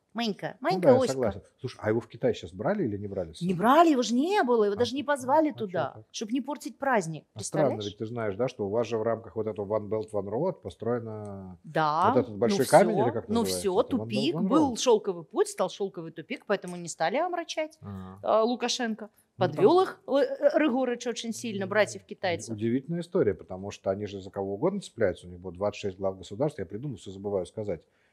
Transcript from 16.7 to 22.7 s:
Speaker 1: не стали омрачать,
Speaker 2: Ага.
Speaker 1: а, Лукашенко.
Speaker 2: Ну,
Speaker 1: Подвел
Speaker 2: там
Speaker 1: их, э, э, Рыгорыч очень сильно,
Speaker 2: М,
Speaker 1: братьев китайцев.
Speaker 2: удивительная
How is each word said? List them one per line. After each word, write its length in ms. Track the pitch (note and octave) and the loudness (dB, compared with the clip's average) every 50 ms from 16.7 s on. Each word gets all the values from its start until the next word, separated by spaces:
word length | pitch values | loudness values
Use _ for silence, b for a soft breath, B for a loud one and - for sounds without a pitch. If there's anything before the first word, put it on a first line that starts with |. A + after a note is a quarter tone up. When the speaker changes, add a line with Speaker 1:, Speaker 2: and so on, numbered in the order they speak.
| F3 | -10
Speaker 1:
не 120 | F3 F3 D#3+ | -10 -10 -8
стали 280 | - - D#3+ E3 G3+ | -4 -2 0 0 0
омрачать, 600 | C#4+ E4+ F4+ F4 F4 E4 - - D#4+ D#4 D#4 - - | 0 -2 -2 -4 -6 -8 -6 -6 -6 -6 -6 -8 -14
Speaker 2:
Ага. 420 | - G3+ G3+ F#3+ F#3+ F#3 F#3+ - | -14 -12 -12 -12 -12 -14 -12 -6
Speaker 1:
а, 200 | - - - A3 A3 | 0 2 4 4 4
Лукашенко. 640 | A#3+ B3 B3 A#3+ A#3+ - - A#3+ A3+ G#3+ - G#3+ - _ _ _ _ _ - | 2 0 0 -2 -2 -2 -2 -4 -4 -6 -6 -10 -18 _ _ _ _ _ 0
Speaker 2:
Ну, 60 | F#3+ | 0
Speaker 1:
Подвел 340 | F3+ D3+ - F3+ A#3+ E4+ F#4 | 0 4 6 6 8 8 6
Speaker 2:
там 20 | |
Speaker 1:
их, 200 | F#4+ F#4 - - _ | 4 2 -2 -10 _
э, 60 | - | 0
э, 460 | B3 C#4 B3 C4+ C#4 C4+ D4 C#4+ D4+ D#4+ | 2 2 2 2 2 2 2 4 4 4
Рыгорыч 480 | D4+ D#4 A#3 C4 C4 B3 A#3+ A#3+ - | 4 4 2 2 0 0 -2 -2 -4
очень 260 | A#3+ A3+ - - A3+ | -6 -6 -6 -6 -8
сильно, 320 | G#3+ - - A#3 G3+ G3 G3 | -8 -6 -6 -6 -4 -4 -2
Speaker 2:
М, 40 | F#3 | 0
Speaker 1:
братьев 360 | G#3 G#3+ G3+ - - G3 - | 4 4 4 2 0 -10 -14
китайцев. 480 | - G3+ - - F#3 E3+ E3 - - A2 | -16 -10 -4 -2 -2 -2 -2 -4 -8 -6
Speaker 2:
удивительная 460 | G#2 A2 A#2 | -2 0 2